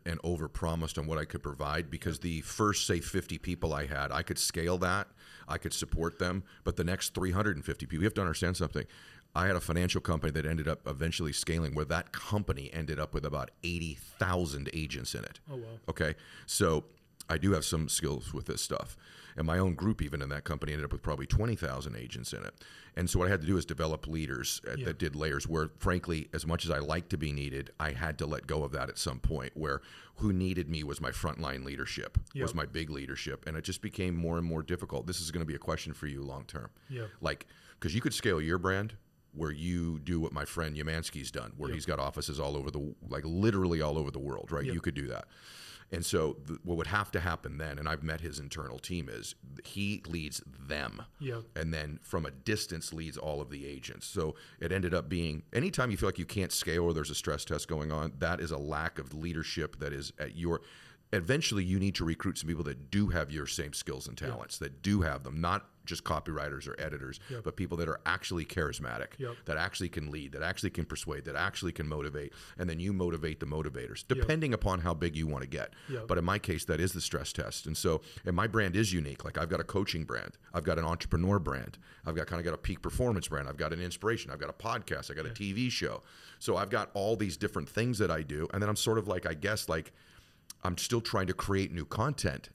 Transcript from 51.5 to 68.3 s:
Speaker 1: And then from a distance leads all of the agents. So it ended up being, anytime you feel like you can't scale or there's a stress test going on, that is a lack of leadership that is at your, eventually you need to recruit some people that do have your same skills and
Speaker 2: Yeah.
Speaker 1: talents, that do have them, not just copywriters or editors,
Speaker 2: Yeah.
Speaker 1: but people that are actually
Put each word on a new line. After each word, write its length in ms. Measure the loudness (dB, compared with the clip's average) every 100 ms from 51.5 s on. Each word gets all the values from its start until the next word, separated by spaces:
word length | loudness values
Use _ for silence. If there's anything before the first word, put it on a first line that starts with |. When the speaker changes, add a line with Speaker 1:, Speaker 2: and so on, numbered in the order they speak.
| -4
Speaker 1:
And 160 | -2
then 280 | -2 -4 -8
from 240 | -4 -4 -4
a 60 |
distance 600 | -4 -2 0 -2 -6 -6
leads 280 | -6 -6 -6
all 200 | -4 -4
of 120 | -4
the 160 | -8 -8
agents. 400 | -10 -10 -10 -6
So 280 | -2 -2 -2 -12 -6
it 120 | 0
ended 240 | 2 2 2
up 140 | 2
being, 340 | 0 0 -2 -4
anytime 380 | 0 0 2 0
you 60 | 2
feel 100 | 2
like 80 | 0
you 80 | -2
can't 260 | -2 0
scale 340 | 0 2 4 4
or 80 |
there's 180 | 2 0
a 40 | -2
stress 300 | 0 -2 0
test 220 | -2 0
going 240 | -2 0
on, 220 | -2 -2 0
that 220 | 0 0
is 80 | -2
a 80 | -2
lack 400 | -2 -2 -2 -4
of 160 | -8
leadership 640 | -4 -2 -2 -2 -2 -4 -4
that 160 | -4
is 180 | -4 -6 -6
at 180 | -6 -2
your, 260 | 0 0 -4 -20 -20 -20 _
eventually 500 | 2 4 2 4 2
you 160 | 4 4
need 160 | 4 2
to 80 | 2
recruit 320 | 2 0 0
some 80 | 0
people 160 | 0
that 260 | -2 -6 0
do 200 | 4 4
have 220 | 2 0
your 140 | -2 -2
same 280 | -2 -4
skills 340 | -4 -4 -6 -6
and 120 | -6
Speaker 2:
Yeah. 80 | -4
Speaker 1:
talents, 280 | -4 -6 -6
that 240 | -6 0
do 200 | 4 6
have 220 | 6 0
them, 160 | -4 0
not 300 | 2 0 -2 -14 -8
just 180 | -4
copywriters 640 | 0 0 0 -2 -2 -4 -6
or 80 | -6
editors, 400 | -4 -4 -8 -10 -10
Speaker 2:
Yeah. 120 | -6
Speaker 1:
but 120 | -4 -2
people 220 | 0 0
that 100 | 0
are 120 | 0 0
actually 360 | 0 0